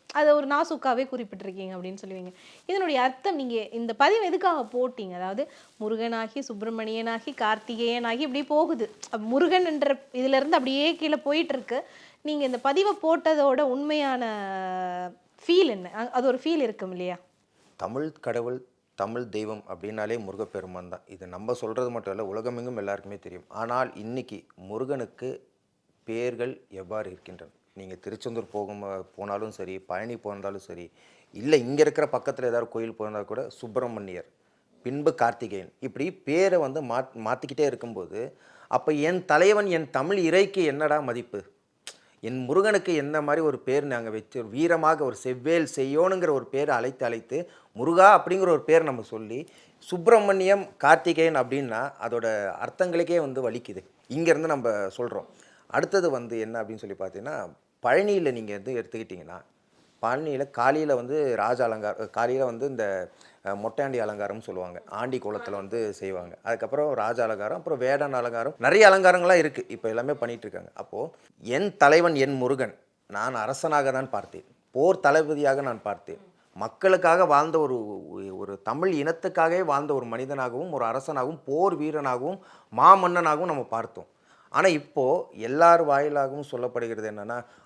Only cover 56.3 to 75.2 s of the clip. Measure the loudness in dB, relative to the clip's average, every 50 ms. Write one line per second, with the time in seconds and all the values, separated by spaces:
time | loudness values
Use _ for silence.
56.3 | -6 -6 -6 -6 -6 -8 -8 -8 -10 -12 -12 -12 -10 -10 -10 -10 -10 -12 -12 -10
57.3 | -10 -10 -10 -12 -14 _ _ _ _ _ 2 4 4 4 4 2 2 0 0 0
58.3 | -2 -4 -6 -10 -10 -10 -8 -8 -6 -6 -6 -8 -10 -12 -12 -12 -14 -16 -16 -16
59.3 | -18 -20 -20 _ _ _ _ _ _ _ _ _ _ _ -2 -2 -2 -2 -2 -2
60.3 | -4 -4 -4 -4 -2 2 4 4 4 4 2 2 0 0 0 -2 -2 -2 0 0
61.3 | 0 0 0 0 0 0 0 0 -2 -2 -4 -6 -6 -6 -8 -6 -2 -2 0 0
62.3 | 0 0 -2 -2 -2 -4 -6 -6 -4 -4 -4 -2 -2 -4 -6 -8 _ _ -20 -20
63.3 | _ _ -8 -6 -6 -4 -6 -6 -4 -4 -4 -2 -2 -2 -4 -4 -4 -4 -6 -6
64.3 | -6 -8 -10 -10 -10 -10 -10 -10 -12 -16 -14 -12 -8 -6 -4 -4 -4 -4 -4 -6
65.3 | -6 -6 -6 -8 -8 -8 -8 -6 -6 -4 -4 -4 -6 -8 -8 -8 -8 -8 -10 -12
66.3 | -16 -10 -6 -6 -4 -4 -4 -4 -2 -2 -2 0 -2 -2 -2 -2 0 0 -2 -2
67.3 | -2 -4 -4 -6 -6 -6 -6 -4 -4 -2 0 0 0 0 0 -2 -2 -2 -2 -4
68.3 | -4 -4 -4 -6 -4 0 2 6 8 10 12 10 10 10 8 6 6 6 6 6
69.3 | 6 6 6 2 -2 -6 -10 -10 -8 -6 -4 -4 -2 -2 -2 -2 -4 -4 -4 -6
70.3 | -6 -8 -12 -14 -14 -14 -16 -16 -16 -16 -14 -10 -8 -8 -8 -10 -10 _ _ _
71.3 | _ _ -6 -2 -2 0 -2 -2 4 6 8 8 10 8 8 6 4 2 2 2
72.3 | 2 0 0 0 0 0 -2 -4 -6 -12 _ _ _ _ _ -10 -6 -4 -4 -4
73.3 | -4 -4 -4 -4 -4 -4 -2 0 2 2 2 2 0 -2 -4 -4 -6 -8 -8 -10
74.3 | -14 -18 -20 _ _ _ _ _ -2 2 4 4 4 4 4 4 6 4